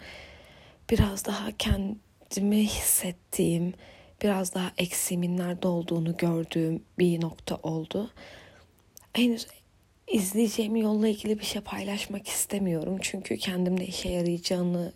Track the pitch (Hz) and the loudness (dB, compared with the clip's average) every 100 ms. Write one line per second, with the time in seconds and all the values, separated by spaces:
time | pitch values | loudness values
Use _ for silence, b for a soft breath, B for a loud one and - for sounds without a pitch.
0 | B B B B B B B B - 226 | B B B B B B B B 2 4
1 | 208 196 - 202 208 214 214 196 196 214 | 4 2 -4 -4 -4 -4 0 0 0 -6
2 | - _ - 196 202 214 208 - - - | -14 _ -8 0 4 4 4 0 0 0
3 | 185 175 _ - 165 170 175 - B B | 0 -8 _ 0 2 2 0 -4 B B
4 | B B 208 190 185 190 180 - 175 - | B B 0 2 0 -2 -4 -2 -2 -2
5 | - 180 175 180 175 175 185 170 170 170 | -2 0 0 0 -2 -2 0 0 0 0
6 | 165 170 175 165 160 165 160 165 - - | 0 0 2 2 0 0 0 -2 -6 2
7 | 180 170 165 - - - 160 160 156 190 | 2 4 -2 -6 -8 -6 -4 -4 -4 -4
8 | 226 B B B B B B _ _ - | -6 B B B B B B _ _ -20
9 | - 226 247 226 - - _ _ _ _ | -4 4 4 2 -6 -16 _ _ _ _
10 | - 247 185 208 226 - 214 226 214 214 | 0 0 2 2 2 2 0 2 2 4
11 | 220 208 214 208 - 208 208 196 196 202 | 2 2 0 -2 -2 -6 -6 -8 -6 -6
12 | - 202 - - - 202 190 160 170 190 | -6 -8 -6 -4 -2 0 0 0 -2 -2
13 | - 196 - - 196 180 180 185 185 - | -4 -6 -4 -4 -2 0 2 0 -2 -6
14 | 185 180 175 175 - 180 175 175 170 | -2 0 0 0 0 0 0 0 -4